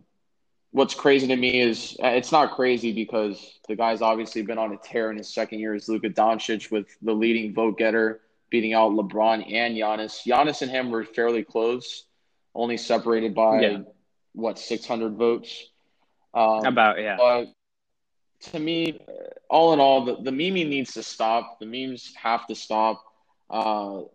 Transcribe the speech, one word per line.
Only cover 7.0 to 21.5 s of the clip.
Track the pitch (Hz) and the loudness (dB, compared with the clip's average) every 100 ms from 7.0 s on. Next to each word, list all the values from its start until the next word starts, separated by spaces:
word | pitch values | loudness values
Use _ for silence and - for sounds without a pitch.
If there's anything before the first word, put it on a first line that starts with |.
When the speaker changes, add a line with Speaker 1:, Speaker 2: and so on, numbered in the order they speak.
Speaker 1:
the | 107 | -4
leading | 107 113 113 107 | 0 2 0 -2
vote | 107 113 98 | -2 -2 0
getter | 110 113 110 110 _ _ _ | 0 2 0 -2 _ _ _
beating | 117 110 | -2 2
out | 113 110 | 2 4
LeBron | 107 98 101 110 110 - | 2 -2 0 2 2 -2
and | 110 117 113 | -2 -2 -2
Giannis. | 107 107 110 - 117 | -2 -2 -6 -8 0
Giannis | 123 151 143 | 2 2 0
and | 131 | -4
him | 131 123 | -4 -2
were | 113 | -4
fairly | 107 - 117 117 | -4 0 0 0
close, | 104 113 113 123 - - - _ _ _ _ | -2 -2 0 -2 -8 -16 -20 _ _ _ _
only | - 120 113 | -6 -4 -4
separated | - 113 117 113 113 | -2 0 2 0 0
by, | 98 110 110 | 2 4 4
Speaker 2:
Yeah. | 107 98 - _ _ _ _ | 2 0 -8 _ _ _ _
Speaker 1:
what, | - 113 98 | -6 -6 -6
six | - 117 | -6 -8
hundred | - 117 113 | -4 -4 -4
votes? | 107 117 117 - - - _ _ _ _ _ _ | 0 0 0 -4 -18 -20 _ _ _ _ _ _
Um, | 117 110 110 | 2 2 2
Speaker 2:
About, | 127 120 110 90 | 2 4 4 4
yeah. | 107 95 | -4 2
Speaker 1:
but | 123 123 113 _ _ _ _ _ _ _ _ _ - | 4 4 -2 _ _ _ _ _ _ _ _ _ -12
to | 160 | -6
me, | 156 165 160 151 50 50 50 - _ | -4 -2 -2 -6 -16 -16 -16 -18 _
all | 156 165 | 4 6
in | 151 | 6
all, | 139 135 | 6 6
the, | 123 110 | 2 -4
the | 131 | -4
memeing | 135 180 185 156 | -2 -2 -2 -2
needs | 139 123 | -2 -4
to | 110 | -8
stop. | - - 113 117 113 | -12 -4 0 0 -2